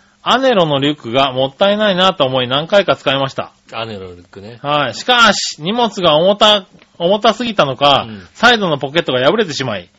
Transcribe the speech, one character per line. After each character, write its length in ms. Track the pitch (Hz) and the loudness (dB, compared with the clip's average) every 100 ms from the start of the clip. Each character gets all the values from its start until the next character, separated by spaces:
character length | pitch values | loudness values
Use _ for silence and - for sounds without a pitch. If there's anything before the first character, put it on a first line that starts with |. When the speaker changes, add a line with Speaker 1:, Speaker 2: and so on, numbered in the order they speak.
| _ _ | _ _
Speaker 1:
ア 160 | 170 240 | -2 0
ネ 160 | 269 | 2
ロ 120 | 208 160 | 2 2
の 140 | 139 | 0
リ 140 | 143 | -2
ュ 20 | 147 | -4
ッ 40 | |
ク 120 | 117 | -2
が 200 | 131 139 | 0 0
も 160 | 127 135 | 0 -4
っ 80 | - | 0
た 140 | 202 | 0
い 60 | 208 | 2
な 140 | 214 | 0
い 60 | 180 | 2
な 180 | 190 | 0
と 100 | 175 | 0
思 180 | 131 131 | 0 0
い 60 | 123 | -2
何 180 | 139 165 | -4 0
回 200 | 202 175 | 0 2
か 100 | 131 | -2
使 140 | 139 | -2
い 60 | 135 | -2
ま 100 | 135 | -4
し 60 | |
た。 180 | - 87 _ - | -6 -12 _ -16
Speaker 2:
ア 120 | 117 | -12
ネ 140 | 113 101 | -10 -10
ロ 100 | 92 | -14
の 60 | |
リ 80 | 87 | -18
ュ 20 | |
ッ 40 | - | -20
ク 120 | 98 | -20
ね。 180 | 104 120 | -18 -10
Speaker 1:
は 280 | 143 147 127 | -2 -2 -2
い。 40 | |
し 100 | - | -4
か 280 | - 240 220 | 0 4 4
し、 260 | - - - | 2 -4 -8
荷 120 | 160 | -6
物 280 | 240 226 202 | -2 -2 0
が 160 | 170 151 | 2 4
重 200 | 185 208 | 2 2
た、 280 | 214 208 185 _ _ - | 2 2 -4 _ _ -4
重 220 | 175 208 | -2 2
た 120 | 226 | 0
す 100 | 208 | 0
ぎ 100 | 240 | -4
た 100 | 190 | -2
の 120 | 143 123 | -2 2
か、 300 | 143 131 113 | 2 2 0
Speaker 2:
う 40 | |
ん。 140 | 104 87 | -12 -16
Speaker 1:
サ 180 | - 233 | 0 2
イ 60 | 233 | 2
ド 100 | 185 | 0
の 100 | 135 | -2
ポ 120 | 139 | -2
ケ 100 | 165 | -2
ッ 20 | |
ト 80 | 165 | 0
が 120 | 127 | 2
破 120 | 139 220 | 2 2
れ 100 | 185 | -2
て 60 | |
し 120 | 131 | -4
ま 140 | 127 98 | -6 -6
い、 100 | 87 | -10